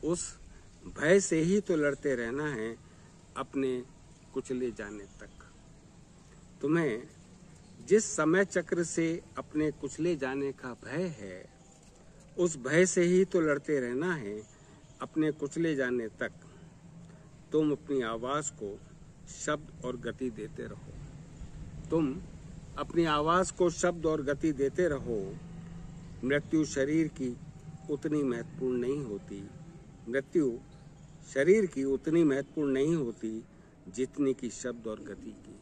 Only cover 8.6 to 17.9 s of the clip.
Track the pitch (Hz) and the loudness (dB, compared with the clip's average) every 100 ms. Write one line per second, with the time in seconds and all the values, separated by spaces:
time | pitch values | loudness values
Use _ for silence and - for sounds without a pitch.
8.6 | 170 175 170 - 165 170 - - 135 151 | 0 0 0 0 0 0 -6 -12 -6 0
9.6 | 151 143 143 - 165 165 131 135 139 131 | 0 0 -8 -2 0 0 -2 -2 -2 -4
10.6 | 127 117 - 139 185 143 101 92 - - | -8 -10 -6 -4 -4 -4 -10 -12 -14 -20
11.6 | - - - - - - - - 175 160 | -20 -20 -20 -20 -20 -20 -16 2 2 2
12.6 | 123 156 185 185 175 180 190 185 156 139 | 2 6 6 6 6 6 6 4 4 2
13.6 | 139 147 123 123 170 165 104 107 113 - | 2 0 0 -2 -2 -2 -4 -8 -12 -20
14.6 | - - - - 127 - 156 151 143 170 | -20 -20 -20 -12 -8 0 0 0 -4 -2
15.6 | 165 143 127 123 113 - 117 - - - | 0 0 0 0 -4 -6 -8 -8 -20 -20
16.6 | - - - - - - - - - 151 | -20 -20 -20 -20 -20 -20 -20 -20 -2 2
17.6 | 151 143 - | 4 2 0